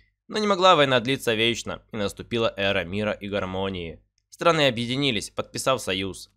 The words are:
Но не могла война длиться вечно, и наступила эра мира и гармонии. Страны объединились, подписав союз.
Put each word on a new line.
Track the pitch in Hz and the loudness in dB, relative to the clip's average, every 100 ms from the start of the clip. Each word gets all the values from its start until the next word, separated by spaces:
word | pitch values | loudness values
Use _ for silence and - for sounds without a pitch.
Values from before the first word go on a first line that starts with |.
| _ _ - | _ _ -10
Но | - | -4
не | 208 | 0
могла | 196 185 170 | 4 6 6
война | 139 127 | 6 4
длиться | 113 135 - | 2 -2 0
вечно, | 110 117 113 - 82 - | 2 2 0 -6 -10 -10
и | 113 | -6
наступила | 101 - - 117 113 | -6 -6 -6 -2 -2
эра | - 98 98 | 0 0 0
мира | 85 98 107 | -2 -4 -4
и | - 101 | -4 -6
гармонии. | 98 92 92 98 95 85 76 _ _ _ | -6 -4 -4 -4 -6 -10 -12 _ _ _
Страны | - 175 160 139 | 0 2 4 2
объединились, | 113 117 127 143 107 - | 0 -2 -2 0 -2 -4
подписав | - - 117 - 131 | -8 -8 -4 -2 -2
союз. | - 95 95 90 - | 0 -2 -4 -8 -16